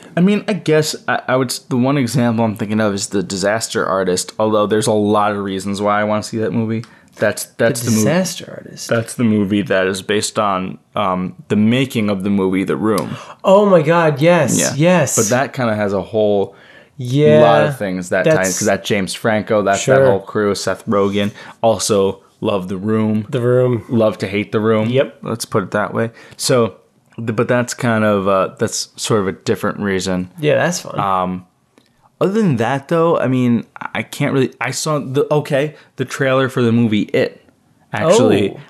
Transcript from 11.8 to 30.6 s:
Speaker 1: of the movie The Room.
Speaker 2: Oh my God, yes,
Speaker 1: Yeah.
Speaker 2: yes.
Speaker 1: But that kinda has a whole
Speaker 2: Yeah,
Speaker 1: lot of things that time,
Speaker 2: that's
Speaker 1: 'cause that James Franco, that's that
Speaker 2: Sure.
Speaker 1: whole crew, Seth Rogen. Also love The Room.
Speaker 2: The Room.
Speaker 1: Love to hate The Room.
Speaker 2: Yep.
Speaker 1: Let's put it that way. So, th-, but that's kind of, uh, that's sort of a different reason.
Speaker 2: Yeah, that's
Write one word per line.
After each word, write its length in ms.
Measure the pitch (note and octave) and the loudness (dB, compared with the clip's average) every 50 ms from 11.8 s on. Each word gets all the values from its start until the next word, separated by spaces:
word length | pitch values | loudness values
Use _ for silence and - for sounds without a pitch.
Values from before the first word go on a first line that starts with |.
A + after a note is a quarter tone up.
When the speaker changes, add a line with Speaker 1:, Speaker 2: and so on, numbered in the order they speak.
| C#3 C3 - A2+ G#2+ G#2 | 0 -2 -2 -2 -2 -2
Speaker 1:
of 140 | G2+ F#2+ F#2 | -2 -2 -2
the 60 | G2+ | 0
movie 340 | G2+ G2 F#2+ F#2+ F#2+ F#2+ F#2+ | 0 0 0 0 0 0 0
The 120 | - D#2 | 0 -2
Room. 400 | C2 F#2 A2 G#2+ F2 C2 A1+ - - - - - - - | -2 0 0 0 0 -2 -4 -8 -12 -14 -16 -14 -4 2
Speaker 2:
Oh 220 | G3 F#3+ G3+ G#3 | 4 4 6 6
my 160 | G3+ F#3 E3+ D3 | 6 4 4 4
God, 380 | D3+ E3+ E3+ E3 D#3 D3 C3 | 4 2 2 2 2 2 2
yes, 380 | D#3 E3+ F3 E3+ C#3+ A2 - - | 4 4 4 4 2 2 0 0
Speaker 1:
Yeah. 140 | C#2+ C2 C3 | 0 0 0
Speaker 2:
yes. 400 | C#3 D#3 F3 F3+ F3 C#3+ A#2 - | 2 2 2 4 2 2 0 0
Speaker 1:
But 120 | - A2 | -2 0
that 260 | G2+ B2 B2 C#3 A#2+ - | 0 0 0 -2 -2 -4
kinda 240 | - B2 A#2 G#2+ | -4 -2 -2 -2
has 160 | G#2 G#2 G2 G2+ | -2 -2 -2 -2
a 100 | F#2+ F2+ | -2 -4
whole 540 | - - A2 G#2+ G#2 G#2 G2+ G2 G2 - - - - - - - _ _ | -2 0 0 2 2 2 0 0 -2 -6 -16 -20 -20 -20 -20 -20 _ _
Speaker 2:
Yeah, 440 | - B2+ A#2+ B2+ C#3+ D3+ D3+ D3+ D3+ | -12 -6 -2 0 2 4 6 6 6
Speaker 1:
lot 220 | D3+ D3 D3 D3+ D3+ | 6 6 6 4 2
of 120 | D3+ C#3 - | 0 -2 -4
things 300 | G#2 F#2+ F2+ F#2 F2+ - | -4 -4 -4 -6 -4 -2
that 160 | G#2 F#2+ F2+ | 0 0 2
time, 100 | D#3+ D#3 | 2 2
Speaker 2:
that's 240 | F#2 F#2+ F#2+ F#2 - | 2 2 0 -2 0
Speaker 1:
'cause 80 | G#2 | 0
that 180 | G#2 G2 F#2+ - | 0 0 0 0
James 300 | - A2+ G2+ F#2+ F2+ - | -2 -2 -2 -2 -4 -6
Franco, 480 | - - A#2 G#2+ G#2+ F#2 - A2+ G#2 G2 | -4 -2 0 0 0 0 0 0 2 2
that's 240 | G2 G2 F#2+ - | 2 0 0 2
that 80 | C#3+ C3 C3+ | 4 4 6
Speaker 2:
Sure. 80 | C3+ C3 | 6 4
Speaker 1:
whole 80 | G#2+ F#2+ | 2 2
crew, 380 | F#2 - - G#2+ G#2 G2+ G2 | -2 -4 -4 -2 0 0 0
Seth 280 | - - F#2+ F#2 - - | -2 -2 -4 -6 -6 -4
Rogen. 440 | A2+ G2+ G2+ G2 G2+ G2 G2+ G2+ G#2 - - - - - _ - | -2 0 2 2 2 0 0 -2 -2 -4 -8 -16 -20 -8 _ 0
Also 600 | A2+ A2 F#2+ - - A2 G2+ F#2+ G2 F#2+ - - _ _ - | 0 2 2 0 0 2 2 2 2 0 -4 -10 _ _ -6
love 260 | A2+ G#2+ G#2 G2 F#2 | -4 -2 -2 -2 -4
The 100 | F2+ G2+ F#2 | -6 -8 -6
Room. 480 | F#2+ G#2+ A2 A2 A2 G#2+ G#2+ G#2+ G#2+ - | -4 -2 0 0 0 0 0 -2 -2 -4
Speaker 2:
The 100 | - B2+ | -4 -2
Room. 440 | A#2 A#2+ B2 B2+ B2+ B2+ B2 A2 G#2+ - | 0 2 2 4 2 2 0 -2 -4 -2
Speaker 1:
Love 300 | A#2+ A2+ A2 G#2+ F#2+ - | 0 2 2 2 0 -2
to 80 | A2+ | -6
hate 240 | F#2+ F#2+ G#2 G#2 - | -4 -4 -4 -4 -2
The 80 | - A2+ | -2 -2
Room. 300 | G#2 A2 A2+ G#2+ G#2+ A2+ | 0 2 2 2 0 0
Speaker 2:
Yep. 280 | B2+ C3 C#3 - - - - | 0 0 0 -2 -4 -12 -10
Speaker 1:
Let's 220 | F#2+ A2 A#2 - | -8 -8 -8 -6
put 180 | - - A2 F#2+ | -4 -4 -4 -4
it 80 | F2 | -2
that 240 | - G#2 G2+ F2 - | -2 -4 -4 -2 -2
way. 160 | A2 A2+ A2+ - - - - - | -4 -4 -4 -6 -12 -20 -20 -14
So, 420 | - - - C#3 A#2+ A#2 G#2+ - - _ _ _ _ _ _ _ | -6 -2 0 2 2 2 0 -2 -8 _ _ _ _ _ _ _
th-, 180 | - A2+ A2+ G#2+ | -10 -8 -6 -4
but 100 | A2 A#2+ A2+ | -2 -2 0
that's 260 | B2 B2 B2 - - | 0 -2 -2 -4 -6
kind 280 | - - A#2 A2+ A2 G#2+ | -6 -2 -2 0 2 2
of, 220 | G#2+ G#2 G2+ F#2+ | 2 2 2 2
uh, 280 | G2 G2 F#2+ F#2 D#2+ - - | 2 2 2 2 0 -2 -4
that's 300 | A#2 G#2+ - - - - _ | -4 -4 -4 -6 -8 -10 _
sort 240 | - - - A#2+ G#2+ | -10 -4 -2 0 0
of 80 | F#2+ F#2+ | 0 -2
a 40 | E2+ | -4
different 460 | - - - G#2+ - - G2+ - - | -4 -4 -4 -4 -2 -2 -4 -4 -4
reason. 520 | G2+ G2 F#2+ F#2 F2+ F#2+ F#2 F2+ F2+ F2+ - - | -4 -2 -2 -2 -2 -2 -4 -4 -4 -8 -8 -4
Speaker 2:
Yeah, 180 | D3 D3 C3+ | -2 0 0
that's 240 | A#2 | 2